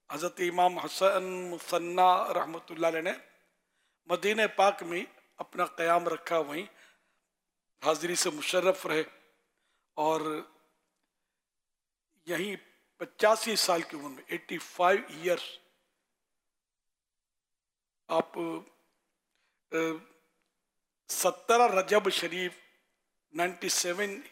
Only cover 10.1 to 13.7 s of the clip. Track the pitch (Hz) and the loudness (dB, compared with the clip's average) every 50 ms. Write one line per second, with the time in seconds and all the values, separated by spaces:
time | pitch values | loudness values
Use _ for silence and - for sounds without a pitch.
10.1 | 160 156 151 156 151 151 - - _ _ _ _ _ _ _ _ _ _ _ _ | 2 0 0 -4 -6 -6 -8 -12 _ _ _ _ _ _ _ _ _ _ _ _
11.1 | _ _ _ _ _ _ _ _ _ _ _ _ _ _ _ _ _ _ _ _ | _ _ _ _ _ _ _ _ _ _ _ _ _ _ _ _ _ _ _ _
12.1 | _ _ _ - 175 156 185 208 196 185 - _ _ _ _ _ _ - 175 - | _ _ _ -6 -6 -4 -4 -6 -8 -10 -12 _ _ _ _ _ _ -12 -12 -12
13.1 | - - 214 214 220 220 - 233 214 - - - | -2 4 4 6 6 4 2 0 0 0 2 2